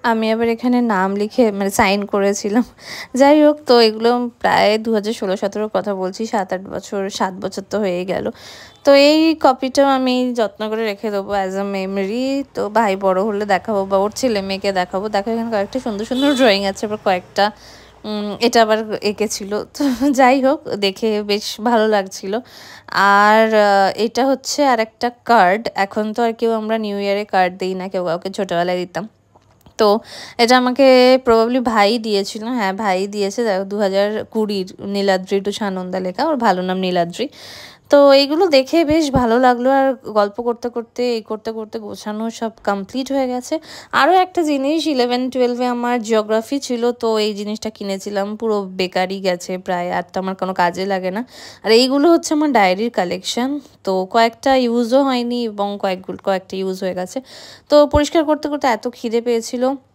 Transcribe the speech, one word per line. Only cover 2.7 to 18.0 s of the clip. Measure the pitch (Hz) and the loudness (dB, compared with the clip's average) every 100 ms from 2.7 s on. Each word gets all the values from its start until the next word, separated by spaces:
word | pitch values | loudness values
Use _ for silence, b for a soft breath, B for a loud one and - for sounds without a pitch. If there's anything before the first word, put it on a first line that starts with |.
| _ B B B 247 | _ B B B 4
যাই | 277 302 | 6 8
হোক, | 294 294 - | 6 4 4
তো | 240 | 6
এগুলো | 226 220 233 247 240 _ | 6 4 0 2 -2 _
প্রায় | - - 196 220 | 0 4 4 2
দু | 226 | 0
হাজার | 220 208 | -2 -2
ষোলো | 240 196 196 | -6 -4 -2
সতেরোর | 196 208 214 | -4 -4 -4
কথা | 190 196 190 | -4 -4 -4
বলছি, | 185 190 226 | -6 -6 -4
সাত | 226 190 | -4 -4
আট | 185 | -8
বছর, | 196 - - 202 196 | -8 -12 -8 -8 -6
সাত | - 190 | -4 -6
বছর | 185 190 196 196 | -4 -8 -10 -6
তো | 202 | -4
হয়েই | 202 180 185 | -2 -4 -4
গেল। | 175 208 B B B B B | -4 -6 B B B B B
তো | - | 4
এই | 277 285 311 320 320 | 6 6 6 2 4
কপিটাও | 294 254 262 269 277 | 2 2 0 2 2
আমি | 269 262 254 254 | 2 0 -2 -2
যত্ন | 240 208 - 214 | -2 -4 -4 -6
করে | 220 226 | -4 -4
রেখে | 202 226 | -4 -6
দেবো | 202 202 | -6 -4
as | 202 190 | -4 -2
a | 190 202 | -4 -4
memory। | 196 190 196 190 233 262 277 269 | -6 -4 -4 -4 -4 -4 -4 -6
তো | - 202 | -6 -2
ভাই | 214 220 190 | 0 0 2
বড় | 196 185 | 0 2
হলে | 214 202 208 | 0 -2 0
দেখাবো | 185 208 202 196 | -2 0 -2 0
বা | 196 | 0
ওর | 202 208 | 0 -2
ছেলে | 262 208 | -2 -2
মেয়েকে | 196 190 196 | -4 -4 -2
দেখাবো। | 190 180 190 214 | -2 -4 -4 -2
দেখো, | 208 202 | -4 -2
এখানে | 226 233 | -4 -2
কয়েকটা | 214 202 262 | -4 -4 -4
সুন্দর | 247 202 226 | -6 -6 -4
সুন্দর | 254 285 262 | 0 0 4
ড্রয়িং | 254 196 196 | 4 4 -2
আছে, | 196 214 | -4 -6
আবার | 208 214 | -4 -2
কয়েকটা, | 180 - - 202 208 B B B B | -2 -2 0 0 -2 B B B B